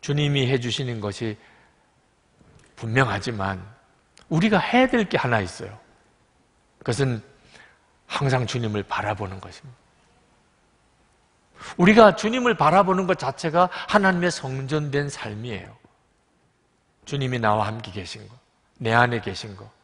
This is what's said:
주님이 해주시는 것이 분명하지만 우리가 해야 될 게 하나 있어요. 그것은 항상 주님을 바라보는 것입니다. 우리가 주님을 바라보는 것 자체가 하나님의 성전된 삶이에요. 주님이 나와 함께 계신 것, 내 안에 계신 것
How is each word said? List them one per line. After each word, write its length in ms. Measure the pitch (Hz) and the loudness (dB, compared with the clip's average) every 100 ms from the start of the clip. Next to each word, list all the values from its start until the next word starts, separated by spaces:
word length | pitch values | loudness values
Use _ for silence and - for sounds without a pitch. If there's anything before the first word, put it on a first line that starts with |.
주님이 460 | - 143 147 143 123 | -2 -2 0 0 2
해주시는 540 | 135 120 107 131 117 | 0 -2 -6 -6 -6
것이 360 | 104 98 113 107 - _ _ _ _ _ _ _ _ _ _ - _ - | -6 -6 -8 -8 -16 _ _ _ _ _ _ _ _ _ _ -20 _ -12
분명하지만 1000 | 113 117 131 101 110 113 98 95 92 - _ _ _ _ - | -2 2 2 0 -4 -4 -4 -6 -10 -20 _ _ _ _ -4
우리가 300 | 156 208 202 | 0 2 2
해야 280 | - 240 254 | 2 2 4
될 220 | 247 202 | 2 0
게 80 | 180 | -2
하나 220 | 127 117 | 0 0
있어요. 380 | 92 - 101 107 _ _ _ _ _ _ _ _ _ _ | -2 -8 -14 -16 _ _ _ _ _ _ _ _ _ _
그것은 420 | - 117 135 117 - _ _ - - _ _ _ _ | -6 -2 -2 -2 -10 _ _ -20 -20 _ _ _ _
항상 380 | - 139 131 117 | -4 0 0 0
주님을 380 | 123 113 104 | -4 -4 -4
바라보는 560 | 98 - 107 104 101 95 | -4 -6 -4 -6 -8 -10
것입니다. 380 | 92 - 139 123 _ _ _ _ _ _ _ _ _ _ _ _ _ _ _ _ _ _ - - | -16 -20 -20 -20 _ _ _ _ _ _ _ _ _ _ _ _ _ _ _ _ _ _ -18 4
우리가 380 | 175 214 214 175 | 6 10 10 8
주님을 400 | 208 247 247 208 | -2 0 0 2
바라보는 520 | 151 180 190 185 185 | 4 4 4 2 0
것 120 | 180 | -2
자체가 500 | 131 131 165 160 180 | -2 -6 -2 2 2
하나님의 600 | - - 208 196 180 175 | 0 0 2 4 2 0
성전된 760 | - 135 135 135 151 147 139 143 | -2 -8 -8 -4 -4 -2 -4 -4
삶이에요. 680 | - 110 104 120 104 98 107 _ _ _ _ _ _ _ _ _ _ _ _ - | -8 -10 -10 -8 -10 -12 -20 _ _ _ _ _ _ _ _ _ _ _ _ -10
주님이 340 | 147 131 123 | -6 -4 0
나와 280 | 110 107 104 | 2 2 0
함께 240 | 110 110 | -6 -10
계신 360 | 95 92 110 104 | -12 -12 -16 -18
것, 100 | - _ _ _ _ | -20 _ _ _ _
내 160 | 117 | 0
안에 280 | 113 120 117 | 4 4 0
계신 340 | 104 95 110 98 | -6 -10 -12 -16
것 140 | 104 _ | -20 _